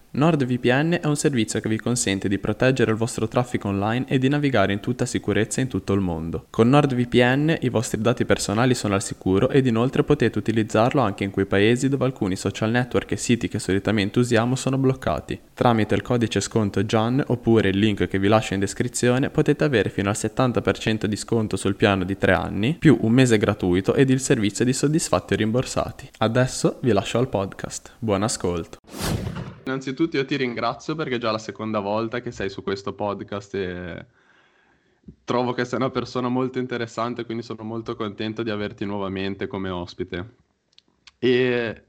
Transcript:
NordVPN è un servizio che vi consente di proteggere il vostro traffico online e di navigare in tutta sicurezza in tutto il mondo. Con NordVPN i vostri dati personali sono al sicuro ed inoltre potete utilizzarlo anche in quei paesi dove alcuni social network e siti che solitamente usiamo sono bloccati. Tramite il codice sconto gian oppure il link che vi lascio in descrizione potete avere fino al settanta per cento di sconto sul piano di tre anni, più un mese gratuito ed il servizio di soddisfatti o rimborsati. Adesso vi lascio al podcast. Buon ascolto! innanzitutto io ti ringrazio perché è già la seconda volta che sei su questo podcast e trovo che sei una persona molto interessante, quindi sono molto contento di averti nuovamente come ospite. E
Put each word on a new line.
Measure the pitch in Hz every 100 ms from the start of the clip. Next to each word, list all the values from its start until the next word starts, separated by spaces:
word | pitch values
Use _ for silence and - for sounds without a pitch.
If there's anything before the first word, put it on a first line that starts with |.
| _ -
NordVPN | 156 156 127 123 123 127 160 175
è | 151
un | 147
servizio | 156 131 110 113
che | 110
vi | 110
consente | 113 123 - 98 98
di | 98
proteggere | - 104 127 131 110
il | 110
vostro | 110 - 110
traffico | 123 123 - 104
online | 98 101 120 131
e | 135
di | 131
navigare | 147 147 110 98
in | 101
tutta | - 120 123
sicurezza | 98 98 98 107 -
in | 127
tutto | 98 -
il | 98
mondo. | 92 82 82 80 -
Con | - 117
NordVPN | 143 143 123 123 120 123 135 151 160
i | 131
vostri | 110 117 113
dati | 110 120
personali | 107 101 - 104 127
sono | 120 107
al | 98
sicuro | - - 95 95 120
ed | 143 131
inoltre | 113 127 -
potete | 143 147 117 107
utilizzarlo | 104 110 110 110 120 147
anche | 110 101 98
in |
quei | 98 98
paesi | 101 104 123 139
dove | 139 127
alcuni | - 101 92
social | 104 - 110
network | 120 123 101 -
e | 104
siti | - 117 92
che | -
solitamente | - 95 98 107 98 123
usiamo | 120 110 120 131
sono | - 131
bloccati. | 131 131 - 69 - - -
Tramite | - 123 113 107 101
il |
codice | - 123 110 101
sconto | - 117 104 - 104
gian | 113 110 131 -
oppure | 120 - 113 98
il | 95
link | 107 98 90
che | 98
vi | 98
lascio | 110 110
in | 98
descrizione | 98 - 120 - 123 123 139
potete | - 151 147 156
avere | 120 95
fino | - 98
al | 104
settanta | 110 - 131 101
per | 98 98
cento | - 110 104
di | 107
sconto | - 117 107 95
sul | - 101
piano | 107 98 90
di | 98
tre | 92
anni, | 87 82 87 110 170
più | 160 113
un | 113
mese | 120 127 107
gratuito | 104 104 95 90 98
ed | 127 135
il | 131
servizio | 131 131 104 -
di | 123
soddisfatti | 127 143 160 - 90 -
o | 98
rimborsati. | 107 117 127 - - - - -
Adesso | 110 117 127 - 156 -
vi | 131
lascio | 98 - 117
al | 127
podcast. | 101 95 - - - - -
Buon | 110 98
ascolto! | 107 - 92 87 80 - - - - - - - - - -
innanzitutto | 135 139 135 165 151
io | 139
ti | 147
ringrazio | 127 113 117 120 -
perché | 156 143 123
è |
già | 113
la | 110
seconda | 110 101 110 110
volta | 101 107 113 123
che | 123
sei | 117 98
su | 95
questo | - 98 101
podcast | 98 101 98 107 101 101 98
e | 90 90 90 87 - _ _ _ _ _ _ _ _ _ - -
trovo | - 123 123
che | 123 120
sei | 131
una | 131
persona | 131 117 123 123
molto | 127 127 127
interessante, | 123 123 113 - 117 117 110
quindi | 113
sono | 113 113
molto | 110 113 113 117
contento | 110 98 110 107
di | 117
averti | 104 104 107 101
nuovamente | 101 95 95 98 98 98
come | 101 95
ospite. | 90 90 - 92 87 110 _ _ _ _ _ _ _ - _
E | 123 123 127 120 117 98